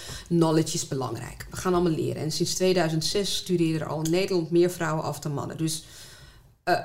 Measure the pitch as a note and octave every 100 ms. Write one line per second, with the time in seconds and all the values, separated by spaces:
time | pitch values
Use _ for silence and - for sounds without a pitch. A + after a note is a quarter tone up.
0 | - - - E3+ D#3+ D#3+ D#3+ E3 - C3+
1 | A#2+ A2+ A#2+ - - - F#3 F3 F3 D#3
2 | B2 - D3+ - E3+ - F#3 F#3 D#3+ D#3+
3 | - G#3 F#3+ - - F3 E3 D#3+ - D3+
4 | D#3+ F3 G3 F#3 D#3+ E3+ F3+ F3+ D#3+ D#3
5 | D3+ D3+ D#3 C#3 - D#3 D#3+ - - -
6 | - - - - - _ - F3